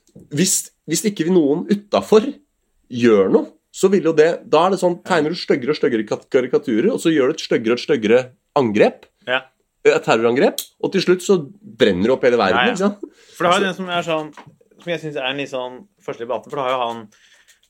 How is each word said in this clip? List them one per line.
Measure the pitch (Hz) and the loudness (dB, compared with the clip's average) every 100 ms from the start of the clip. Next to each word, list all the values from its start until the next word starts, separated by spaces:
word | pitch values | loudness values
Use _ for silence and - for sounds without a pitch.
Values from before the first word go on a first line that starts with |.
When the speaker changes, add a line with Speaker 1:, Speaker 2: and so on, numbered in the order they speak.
| _ - - | _ -20 -8
Speaker 1:
Hvis, | 143 190 - - _ - | -2 -2 -2 -6 _ -8
hvis | 165 214 | -4 -4
ikke | 208 160 | -2 0
vi | |
noen | 185 139 156 - | 2 2 0 -2
utenfor | 202 - - - 214 277 - _ _ _ _ _ | -4 -2 -2 2 2 2 -6 _ _ _ _ _
gjør | 123 117 104 95 | 0 4 4 4
noe, | 226 - - _ | 2 0 -12 _
så | - 190 | -2 0
vil | 196 | 2
jo | 156 | 2
det, | 151 160 - 117 | 4 2 0 0
da | 151 180 | 2 2
er | |
det | 185 | 0
sånn, | 180 175 - | -2 -2 -2
tegner | 175 151 | 0 0
du | 175 | -2
styggere | - 156 123 | -2 -2 -2
og | 151 | -2
styggere | 147 113 104 | 0 -2 -2
kat-, | 131 - | -8 -2
karikaturer, | 131 131 147 139 107 180 | -2 0 -2 0 0 0
og | - | 0
så | 170 | 0
gjør | 151 131 | 2 2
du | 156 | -2
et | - | -4
styggere | 156 110 120 | -2 0 -2
og | |
styggere | - 143 104 120 123 _ _ 147 | 0 0 2 2 2 _ _ 0
angrep, | 120 104 220 - - _ - | 2 4 2 0 -14 _ -6
Speaker 2:
Ja. | 127 - _ _ _ 147 | -6 -6 _ _ _ 0
Speaker 1:
eh, | 139 | 2
terrorangrep, | 165 117 117 123 233 - - _ | 2 2 2 2 0 0 -10 _
og | 143 | -4
til | 190 180 | -2 0
slutt | 180 | 0
så | - 190 139 | 0 -2 -2
brenner | - - - 110 87 110 | -14 -16 0 2 2 0
du | |
opp | 131 131 | 2 2
hele | 120 | 2
verden, | 95 113 | 2 2
Speaker 2:
Ja, | 123 | 0
ja. | |
Speaker 1:
ikke | 175 | 0
sant? | 202 - - _ _ | -2 -4 -12 _ _
Speaker 2:
For | - 175 | -4 0
det | |
har | 190 | 0
jo | |
Speaker 1:
Så | 196 | -2
Speaker 2:
den | 175 | -6
som | 185 | -6
er | 175 | -6
sånn, | 165 156 151 - - _ _ _ | -4 -6 -6 -16 -20 _ _ _
som | 170 | -8
jeg | 165 | -8
synes | 156 143 | -8 -8
er | 131 | -6
en | 143 | -6
litt | 135 | -8
sånn | 131 127 127 - _ | -8 -10 -12 -20 _
første | - 127 117 | -14 -10 -8
debatten, | 113 127 | -8 -8
for | 143 | -6
det | 131 | -4
har | 131 | -2
jo | 117 | -4
han, | 117 107 _ _ _ _ _ | -8 -14 _ _ _ _ _